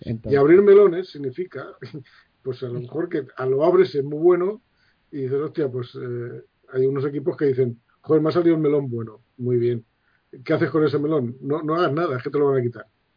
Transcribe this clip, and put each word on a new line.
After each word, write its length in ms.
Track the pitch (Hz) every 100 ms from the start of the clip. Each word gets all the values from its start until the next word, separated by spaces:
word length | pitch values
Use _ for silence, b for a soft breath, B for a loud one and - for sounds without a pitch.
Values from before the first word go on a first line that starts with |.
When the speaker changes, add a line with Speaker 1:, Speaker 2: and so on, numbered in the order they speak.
| -
Speaker 1:
entonces. 280 | 113 113
Speaker 2:
Y 20 | 139
abrir 260 | 143 180
melones 480 | 202 196 196 170 185
significa, 560 | 147 135 123 185 131 139 -
<laughs> 640 | 120 151 - _ _ _
pues 180 | 131 123
a 40 | 123
lo 140 | 123
mejor 260 | 120 147 170
que 180 | 160 127 -
a 80 | 131
lo 180 | 135
abres 320 | 165 180 185 143
es 80 |
muy 160 | 139 151
bueno 420 | 170 175 180 214 _ _ _ _ _
y 80 | 147
dices, 180 | 131 139
"Hostia, 300 | 151 170 139
pues, 260 | 123 120 135
eh, 460 | 127 120 120 - - _ _
hay 120 | 131 131
unos 200 | 139 143
equipos 320 | 143 143 -
que 80 | 143
dicen, 340 | 127 123 117 _ _
'Joder, 200 | - 156
me 60 | 156
ha 20 |
salido 220 | 170 170 160
un 40 |
melón 280 | 151 147 139
bueno, 320 | 117 110 - _ -
muy 180 | 123 123
bien. 280 | 120 117 - _ _ _ _ 143
¿Qué 100 | 127
haces 160 | 156 156
con 140 | 156
ese 160 | 151 143
melón?'". 380 | 147 156 120 120
No, 220 | 135 156
no 120 | 151 165
hagas 180 | 170
nada, 240 | 147 170 131
es 60 |
que 60 | 139
te 80 | 143
lo 80 | 143
van 120 | 135
a 20 |
quitar. 240 | 120 113 - _ _